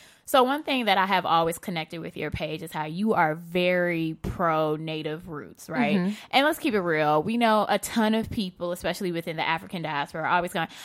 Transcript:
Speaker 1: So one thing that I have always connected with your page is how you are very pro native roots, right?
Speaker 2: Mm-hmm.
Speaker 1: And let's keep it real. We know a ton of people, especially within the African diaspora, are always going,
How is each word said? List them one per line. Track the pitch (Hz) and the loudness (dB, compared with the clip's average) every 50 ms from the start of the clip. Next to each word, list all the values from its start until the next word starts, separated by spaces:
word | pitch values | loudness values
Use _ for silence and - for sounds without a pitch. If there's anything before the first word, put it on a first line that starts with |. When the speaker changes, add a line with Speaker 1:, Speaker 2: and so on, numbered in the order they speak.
| - - - _ - | -20 -20 -20 _ -6
Speaker 1:
So | - - 277 247 | 2 4 6 6
one | 254 277 302 311 | 6 2 -2 -2
thing | - 277 254 233 | -2 -2 0 2
that | 208 190 196 | 2 4 4
I | 185 | 4
have | 190 202 185 175 | 4 2 2 2
always | - 160 165 165 165 175 | 4 4 4 4 2 0
connected | - - - 180 165 156 - 175 165 | -4 -6 -6 -4 -4 -4 -6 -8 -10
with | 165 165 - | -10 -10 -8
your | - 151 151 | -6 -6 -6
page | - - 170 151 156 156 160 | -4 -4 -6 -4 -6 -6 -8
is | 160 | -8
how | - 160 151 | -6 -4 -4
you | 156 160 180 208 220 - | -4 -2 -2 0 2 4
are | 185 170 156 156 | 4 4 4 2
very | 165 175 170 170 180 180 180 180 180 175 175 170 165 165 160 160 - | -2 -6 -4 0 2 2 4 4 2 2 2 0 0 -2 -2 -4 -6
pro | - - - - 180 165 156 156 156 156 151 | -8 -8 -4 0 0 2 2 2 2 2 0
native | 156 160 160 156 156 151 156 151 160 180 | -2 -4 -6 -6 -6 -6 -6 -8 -8 -10
roots, | 190 160 143 113 82 - - - - | -12 -12 -12 -12 -14 -18 -18 -12 -6
right? | 165 160 - - 202 | -2 0 2 2 2
Speaker 2:
Mm-hmm. | 190 180 196 208 - - - - | 2 2 0 -2 -4 -6 0 2
Speaker 1:
And | 247 277 | 2 4
let's | 302 330 - | 4 2 0
keep | - 311 214 | -2 0 0
it | 208 175 | 0 2
real. | 175 160 156 156 151 151 156 156 | 2 2 2 4 4 4 2 2
We | 190 226 233 | 0 0 2
know | 240 220 214 214 202 | 2 4 4 4 4
a | - 208 202 | 2 0 0
ton | - - - 226 214 214 220 | -2 -2 0 2 2 2 2
of | 220 220 - | 0 -2 -4
people, | - 240 196 180 - - 170 175 175 | -4 -4 -4 -4 -6 -6 -6 -6 -6
especially | - - 180 175 - 202 180 | -4 -4 -4 -4 -2 -4 -4
within | 170 170 165 175 160 | -4 -4 -4 -4 -4
the | 160 147 147 | -4 0 0
African | 165 165 - - - 175 | -2 -2 -4 -8 -10 -8
diaspora, | 160 151 151 143 143 - - 160 156 | -6 -4 -4 -4 -4 -4 -6 -4 -2
are | |
always | 127 156 180 175 180 - | 0 2 2 0 0 -2
going, | 175 165 - - - | -4 -4 -4 -8 -16